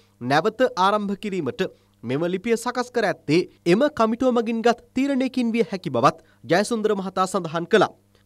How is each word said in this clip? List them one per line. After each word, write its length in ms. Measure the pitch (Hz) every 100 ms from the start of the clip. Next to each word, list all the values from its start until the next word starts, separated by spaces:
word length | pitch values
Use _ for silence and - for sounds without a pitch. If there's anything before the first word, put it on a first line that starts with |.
| _ _
නැවත 400 | 123 147 208 214 254 180 190
ආරම්භ 280 | 208 202 196
කිරීමට 480 | 214 185 131 120 185 - _ _
මෙම 260 | 117 139 175
ලිපිය 240 | 185 233 220
සකස් 380 | 254 254 247
කර 180 | 233 196
ඇත්තේ 320 | 151 - 165 - _ 170
එම 220 | 196 294 -
කමිටුව 360 | 220 233 254 240
මගින් 300 | 220 226 226
ගත් 240 | 240 _
තීරණයකින් 600 | 262 277 262 262 262 233
විය 160 | 233 214
හැකි 200 | 190 160 123
බවත් 220 | 139 - _ _
ජයසුන්දර 560 | 117 170 208 226 208 196
මහතා 320 | 185 185 190
සඳහන් 340 | 202 165 165 170
කළා. 220 | 214 147 - _ _